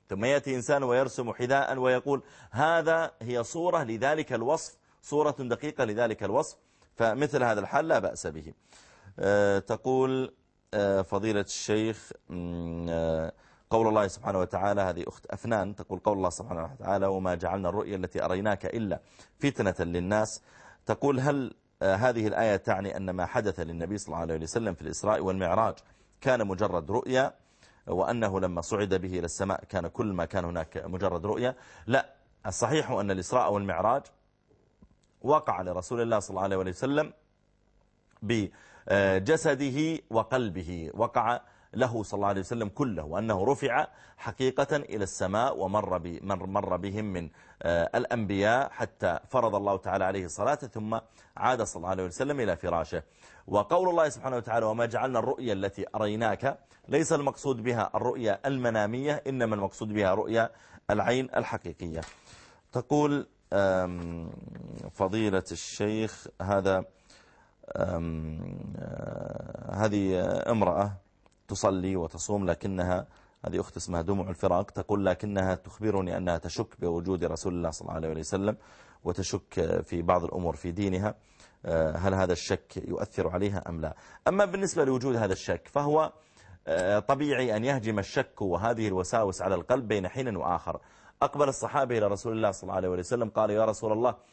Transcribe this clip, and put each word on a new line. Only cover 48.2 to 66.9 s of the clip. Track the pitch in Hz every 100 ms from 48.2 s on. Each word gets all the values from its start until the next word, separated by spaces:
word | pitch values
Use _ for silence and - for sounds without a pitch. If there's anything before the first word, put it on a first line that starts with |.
| 98 98 101 123 139
حتى | - 113 - 95 82 -
فرض | 131 113
الله | 101 101 98
تعالى | 98 98
عليه | 95 98
الصلاة، | 90 92 110
ثم | - 123 113 107 113 - _ - -
عاد | 107 127
صلى | 104 90
الله | 87
عليه | 95
وسلم | 92 82 139 143
إلى | 107 82
فراشه. | 87 85 80 85 - _ - - -
وقول | 101 101 180 185
الله | 170 151
سبحانه | - 131 123
وتعالى: | 113 113 110
"وما | 113 117
جعلنا | 110 127 120
الرؤيا | 113 - 120
التي | 95 98 98 -
أريناك"، | 107 107 107 113 98 135 139 _ - -
ليس | 143 160
المقصود | 160 139 - 139 120
بها | 117 117 98
الرؤيا | 107 117 - 107 98 139
المنامية، | 135 120 110 104 123 143 147 135
إنما | 131 113
المقصود | 107 98 - 110
بها | 107 98
رؤيا | 98 95 113 113 - - - -
العين | 104 98 123 131 -
الحقيقية. | 117 113 90 80 87 80 80 - - - - - _
تقول، | 131 - 147 147 143 - _ _
آم، | 98 98 92 90 87 85 85 82 - - - - 57 -
فضيلة | - 95 110 107 95 -
الشيخ، | - - - 104 110 110 - - -
هذا، | 92 101 95 95 87